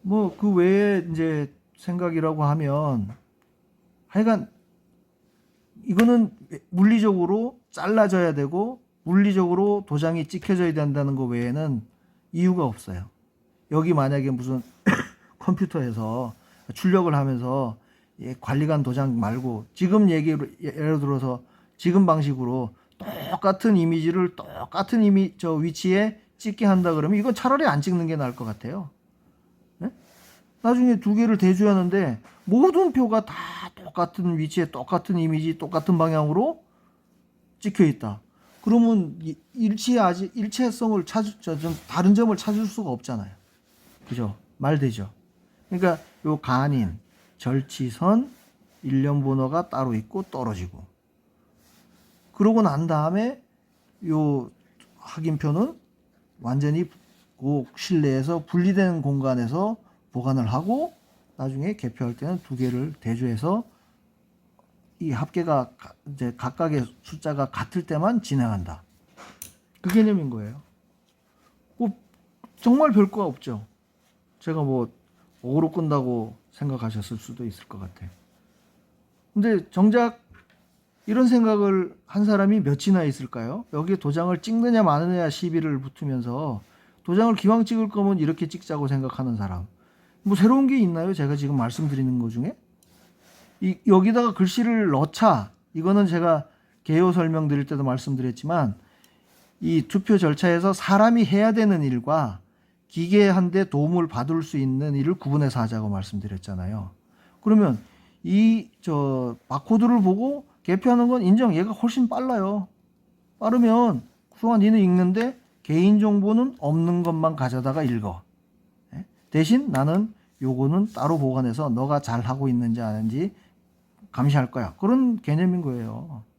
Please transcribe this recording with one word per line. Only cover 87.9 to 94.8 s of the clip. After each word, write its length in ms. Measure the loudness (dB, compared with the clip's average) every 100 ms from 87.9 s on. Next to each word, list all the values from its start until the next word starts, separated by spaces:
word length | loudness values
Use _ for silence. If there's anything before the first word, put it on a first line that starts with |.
| 0 0 2
이렇게 280 | 0 -2 -6
찍자고 400 | -8 -10 -6 -2
생각하는 500 | -2 -4 -6 -6 -4
사람. 280 | -4 -6 -10 _ _ _ _ _
뭐 120 | -2 4
새로운 320 | 4 6 2
게 100 | 2
있나요? 360 | 2 0 -4
제가 240 | -2 -2 -2
지금 180 | -2 -2
말씀드리는 640 | -2 -2 -4 -2 -2 -2
거 100 | -4
중에? 260 | -4 -6 -8 _ _ _ _ _ _ _ _ _ _
이, 160 | -4 -2 6
여기다가 460 | 6 6 2 0
글씨를 560 | 2 0 2 0 2